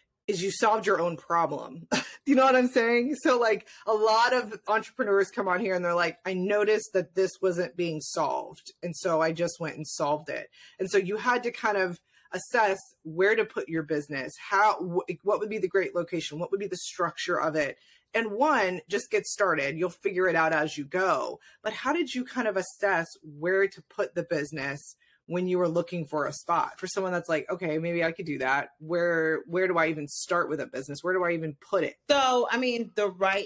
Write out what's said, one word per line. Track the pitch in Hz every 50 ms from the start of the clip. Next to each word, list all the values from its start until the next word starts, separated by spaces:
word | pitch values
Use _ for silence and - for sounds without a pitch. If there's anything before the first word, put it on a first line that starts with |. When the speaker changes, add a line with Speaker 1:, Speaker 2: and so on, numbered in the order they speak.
| _ _ _ _ _
Speaker 1:
is | - 208 170 185
you | 196
solved | 185 - 233 220 220 220 180
your | 202 196 160
own | 170 175 165
problem. | 156 - - 170 170 165 147 147 131 117 - - 165 165 -
<laughs> | - 180 - - - - _
You | 277 277
know | 254 262
what | 269 254
I'm | 254 247
saying? | 247 254 254 226 233 240 240 240 277 302 - -
So, | 320 254 240
like, | 233 220 208 190 - - - - -
a | 202 220
lot | 214 214 220 214 226 233 247 254
of | 247 233 208 214 185 _
entrepreneurs | - 214 220 - - - - 240 208 196 196 190 190
come | - 233 196
on | 190 180 185
here | 233 190 185
and | 180 175
they're | 175 170
like, | 175 175 170 170 - -
"I | 190 190
noticed | 185 180 202 208 208 208 208 214 208 - -
that | - 190 170 - -
this | 190 190 180 - -
wasn't | 190 185 175 175 180 165 -
being | 175 175 170 156 156
solved, | - - - 170 151 135 131 131 - - 156 - - - - _ -
and | 175 160
so | - - 180 165 156
I | 160 160
just | 165 160 170 165 - -
went | 170 151 127
and | - 156
solved | - - - 156 143 147 127 -
it." | - 135 - - - _ - - - -
And | - 190 185
so | -
you | 196 185 175 202
had | 214 233 247 247 240 240
to | 240
kind | 233 - - 220 202
of | 196 185 180 175 - _ _ _ _ _ _ -
assess | 185 - - - 240 220 196 196 196 - - - _ -
where | 160 156 170 190 202 226
to | 220 208
put | 214 - 175 - -
your | 165 160 151
business, | 151 156 147 143 143 147 135 127 147 -
how, | - - - 208 196 208 214 -
wh-, | 143 180 180 170 185 - - 175 - -
what | 196 208 -
would | 208 208
be | 220
the | 214 175 180
great | - 196 180 135 139
location, | 175 170 - 180 165 - - 147
what | 156 175 -
would | 196 196
be | 208
the | 180 180
structure | 180 - - - - 175 165 - - - 175 190 -
of | 143 160 147
it. | 156 147 131 - - _ _ _ _ _ _ -
And | 226 233 220
one, | 202 220 277 311 294 240 196 180 180 175 - -
just | 190 220 - -
get | - 202 -
started. | - - - 202 185 160 151 139 139 151
You'll | 156 180 170
figure | - - - 208 185 180 185
it | 180 165
out | 165 160 160
as | 160 151 156 156 -
you | 151 143
go. | 143 - 185 190 180 156 131 - - - - - - - _ -
But | 220
how | 214 - - 262 302
did | 349 320 247 -
you | 254 247
kind | - - 254 226 214
of | 190
assess | 190 180 - - - 208 196 190 165 170 - - - -
where | 156 147 147 156 180 190 190 196 190
to | - - -
put | _ _ - 196 - -
the | 175 160
business | - 170 151 147 143 160 147 135 139 139 147 - - - _ _ _ _ _ _ -
when | 165 180 185
you | 185 180
were | 180 180
looking | 165 160 175 165 - 180 175 156
for | - 151 151 139
a | 135
spot? | 139 - - - 170 160 - - - -
For | -
someone | 180 - 196 190 185
that's | 180 175 170
like, | - 165 151 - -
"Okay, | 175 170 185 160 151 160
maybe | 165 170 170 170 165
I | 165 165
could | - 175
do | 160 143 131
that. | 131 131 135 143 - - _ _
Where, | 156 156 175 175 170 175 170 165 160 160 160 - -
where | - 170 185 190
do | 185 175
I | 170 160
even | 160 160 151 147
start | 143 - - - - 175 175 165 -
with | 156 143
a | 123
business? | - - 127 135 - 143 - -
Where | 180 185
do | 190 180
I | 170
even | 170 165 160 156 143 -
put | - - 202 185 151
it?" | - - _ _ -
Speaker 2:
So, | 285 277 269 254 254 247 233 202
I | 226
mean, | 247 254 254 240 233 226 - -
the | 208 208 196
right | 180 180 196 190 196 202 196